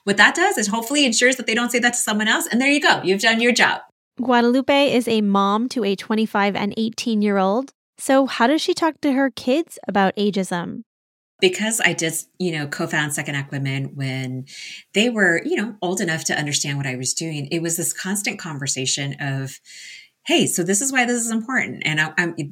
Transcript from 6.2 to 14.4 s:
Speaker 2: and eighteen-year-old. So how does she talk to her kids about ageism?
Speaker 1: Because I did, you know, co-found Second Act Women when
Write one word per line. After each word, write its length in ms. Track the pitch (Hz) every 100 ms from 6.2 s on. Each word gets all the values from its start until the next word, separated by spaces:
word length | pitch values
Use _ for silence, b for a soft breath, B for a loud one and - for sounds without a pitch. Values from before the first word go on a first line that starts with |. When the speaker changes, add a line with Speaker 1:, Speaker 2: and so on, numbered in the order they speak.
| 220 208 202
Speaker 2:
and 180 | 185 202 -
eighteen-year-old. 960 | 220 - 247 214 208 196 190 214 277 _ _ -
So 280 | - 269 269
how 200 | - 233
does 160 | 311
she 100 | -
talk 280 | 339 320 -
to 120 | 294
her 180 | 262 269
kids 480 | - - 294 330 - -
about 300 | 196 190 -
ageism? 680 | 208 190 180 175 170 - - _ _ _ _ _
Speaker 1:
Because 420 | 185 185 214 226
I 120 | 180
did, 180 | 170 165 156 - -
you 140 | 180
know, 140 | 160 143
co-found 480 | - 165 160 151
Second 200 | 151 147
Act 160 | 143 139
Women 440 | 143 139 135 135
when 500 | 139 135 131 127 131